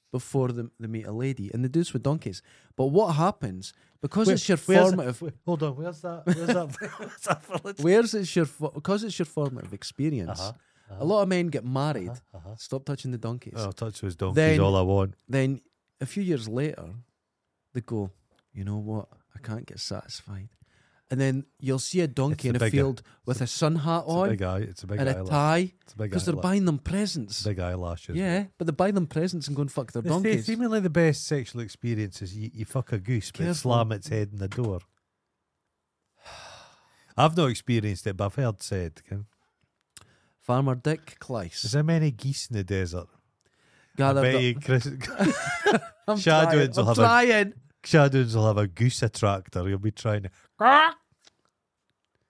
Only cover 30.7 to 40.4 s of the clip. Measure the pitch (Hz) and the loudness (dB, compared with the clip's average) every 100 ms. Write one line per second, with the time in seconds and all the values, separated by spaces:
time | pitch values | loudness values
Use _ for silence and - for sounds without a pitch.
30.7 | 220 185 156 160 143 - 147 117 120 113 | 0 0 4 4 2 -2 -4 -4 -8 -10
31.7 | - 120 110 104 - 95 104 - 107 107 | -6 -4 -2 -4 -8 -12 -10 -10 -8 -6
32.7 | 131 - 110 95 120 - - 170 160 127 | -4 -2 -4 -2 -4 -4 -4 -2 -2 2
33.7 | 117 110 104 - 110 101 101 95 113 117 | 2 2 -2 -4 -4 -4 -6 -8 -4 -4
34.7 | 90 - _ _ _ _ _ _ _ _ | -6 -10 _ _ _ _ _ _ _ _
35.7 | _ _ _ _ _ - - - - - | _ _ _ _ _ -20 -20 -20 -20 -20
36.7 | _ _ _ _ - 156 165 139 113 - | _ _ _ _ 2 4 4 2 0 0
37.7 | 117 104 95 107 95 101 - 123 98 - | 0 0 -2 -4 -2 -2 -2 -2 -4 -6
38.7 | 95 85 - - 101 104 _ _ _ _ | -4 -6 -10 -12 -12 -12 _ _ _ _
39.7 | _ _ - - _ _ _ | _ _ -20 -20 _ _ _